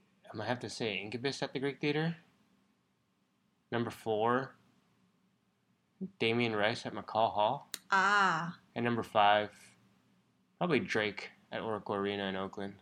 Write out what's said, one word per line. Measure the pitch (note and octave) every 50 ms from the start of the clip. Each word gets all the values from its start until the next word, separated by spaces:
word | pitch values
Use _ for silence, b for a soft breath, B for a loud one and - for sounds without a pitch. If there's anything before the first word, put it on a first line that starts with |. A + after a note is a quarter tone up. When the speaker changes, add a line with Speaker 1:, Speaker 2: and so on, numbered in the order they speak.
| _ _ _ _ - -
Speaker 1:
I | -
might | A2 G#2 A2
have | B2 A#2+
to | - G#2+
say | - - B2 A2 G2
Incubus | F#2+ G2 A2 A#2+ A#2 B2+ C#3 C3 -
at | C#3+ C3+
the | - C#3
Greek | C3 C#3 C3 -
Theater. | - D3 D3 D3+ D#3+ E3+ E3 - - _ _ _ _ _ _ _ _ _ _ _ _ _ _ _ _ _ _ _ _ _ _ _ _ _ _ _ _ -
Number | A#2+ A#2 A#2 A2+
four, | - - - A2+ A2 G#2 G#2+ A#2 B2 C3 C3+ C3 - _ _ _ _ _ _ _ _ _ _ _ _ _ _ _ _ _ _ _ _ _ _ _ _ _ _ _ _ - F#3+ F#3 - -
Damien | A#2 A2+ A#2 A#2+ A#2+ A2+ A2
Rice | G#2 G2+ A2 A#2 - -
at | A#2+ G2+
McCaw | G#2+ G2 - - G#2+ A2+ G#2
Hall. | F2+ G#2 G#2 A2+ C3 C#3+ - - - - - -
Speaker 2:
Ah. | G3 F#3+ F#3+ G3 G#3 G3+ G3 F#3 E3+ D#3+ E3 E3+ - - _ _ -
Speaker 1:
And | A#2+ A#2+
number | A#2+ A#2 A2+
five, | G2+ - - A2 G2+ G#2 G#2 G#2+ G#2 G2+ - - - - - _ _ _ _ _ _ _ _ _ _ _ _ _ _ _ _ -
probably | F3 F3 D3+ A#2+
Drake | F#2+ F#2+ - A2+ G#2+ G#2 - - - - - _ _ -
at | B2 A2
Oracle | F2+ A2+ G#2+ G2+ - - G#2
Arena | G2 G2 G2+ G2+ G2+ G2+
in | F#2+ F#2+
Oakland. | F#2+ G2 F#2 - G#2 G2 G2+ G2+ G2+